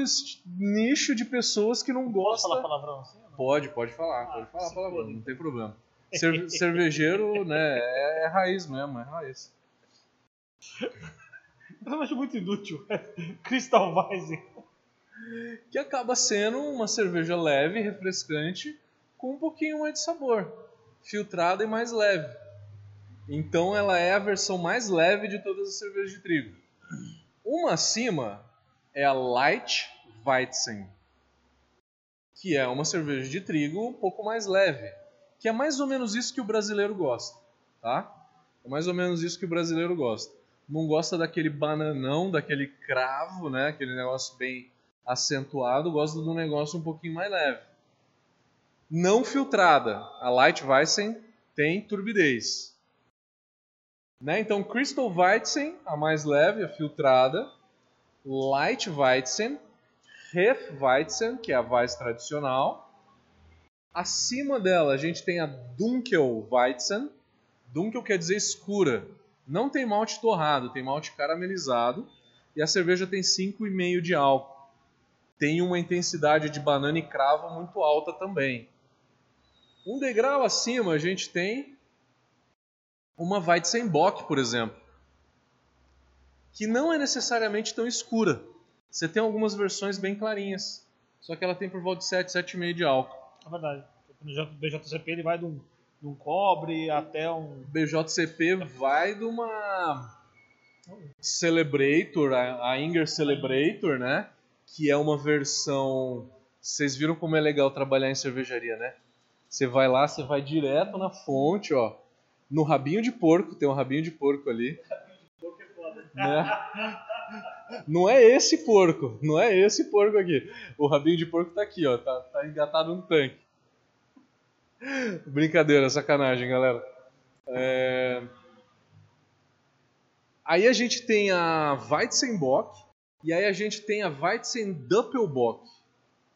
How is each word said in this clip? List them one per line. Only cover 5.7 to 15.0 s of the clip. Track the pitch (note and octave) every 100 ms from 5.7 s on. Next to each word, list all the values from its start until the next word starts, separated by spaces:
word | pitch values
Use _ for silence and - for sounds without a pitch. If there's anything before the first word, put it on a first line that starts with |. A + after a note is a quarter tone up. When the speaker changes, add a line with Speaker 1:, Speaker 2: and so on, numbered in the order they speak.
| - _ _ _
Speaker 1:
Cerve-, | E3 E3 D#3+ F3
Speaker 2:
<laughs> | -
Speaker 1:
cervejeiro, | F3 E3+ E3 D3 D#3 G3 G#3 G#3
né, | F3 D3+ D#3 B2
é, | A#2+ C3 C#3+ D#3
é | D#3+
raiz | F#3+ F#3 F#3+ D#3+
mesmo, | C3+ C#3+ B2
é |
raiz. | B2+ E3 C3+ C3 - _ _ _ _ _ _ _ _ _ _ _ - - A3+ - D#3+ - - - _ _ - - G#3+
Speaker 2:
Eu | D4+
acho | C4 B3+
muito | C#4 A#3+
inútil. | F3+ G3+ - D3+ - G#3 -
<laughs> | - E3 -
Crystal | - B3+ - A3+ F#3+
Weizen. | E3+ F#3+ F#3+ D#3+ D#3+ - - - _ _ _